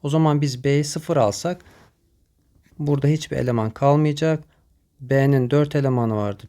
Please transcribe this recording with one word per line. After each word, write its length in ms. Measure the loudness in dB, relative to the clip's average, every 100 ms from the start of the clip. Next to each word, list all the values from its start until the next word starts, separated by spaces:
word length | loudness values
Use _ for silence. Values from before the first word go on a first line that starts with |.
O 60 | -2
zaman 320 | 2 2 2
biz 220 | 0 -2
B'yi 200 | 0 0
sıfır 340 | -2 -6 -2 2
alsak 440 | 2 0 -6 -8 -12 -20 _ _ _ _ _ _ _ _ _ -8
burada 280 | -2 0 0
hiçbir 300 | 0 -2 -4
eleman 340 | -2 -2 -2
kalmayacak. 720 | 0 2 4 2 0 -2 -2 -6 _ _ _ _ _
B'nin 500 | -2 2 4 2 2
dört 260 | 2 0 0
elemanı 400 | 0 0 0 -2
vardı. 280 | -4 -6